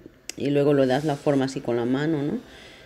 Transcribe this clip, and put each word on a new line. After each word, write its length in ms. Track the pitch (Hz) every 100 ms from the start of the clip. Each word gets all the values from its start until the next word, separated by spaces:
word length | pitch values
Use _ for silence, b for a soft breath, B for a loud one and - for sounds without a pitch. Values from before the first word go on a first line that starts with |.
| - - - -
y 120 | 139
luego 240 | 143 143
lo 140 | 143 131
das 180 | 131 151
la 100 | 139
forma 300 | 151 139 131
así 160 | 135
con 140 | 127 120
la 100 | 120
mano, 380 | 139 151 151
¿no? 160 | 147 247 - B B B